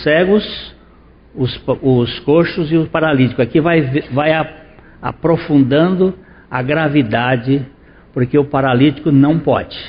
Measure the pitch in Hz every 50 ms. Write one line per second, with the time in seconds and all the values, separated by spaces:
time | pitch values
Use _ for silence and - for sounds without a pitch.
0 | - 151 151 160 185 185 202 214 - - - - - - - - - - - -
1 | - _ - _ _ _ - - 131 123 - - - - 127 - - 135 127 123
2 | 120 117 - - - - 147 170 170 151 - 196 165 147 165 165 160 156 - 165
3 | 156 156 151 131 131 123 - - 127 117 - 170 147 170 170 165 147 127 131 151
4 | - - 123 135 147 156 156 160 151 - - - - - - - - - - -
5 | - 123 - - - 160 165 160 165 - 151 143 135 120 139 147 165 180 185 180
6 | 185 190 185 - - - - - - - - 127 127 127 147 160 160 151 143 151
7 | 135 107 110 117 120 127 131 123 113 131 135 139 131 - - _ - - - -
8 | - _ - 139 123 127 - 147 143 139 - 139 135 135 127 123 135 151 147 -
9 | - 165 143 135 139 147 160 165 - 143 127 101 90 - - - -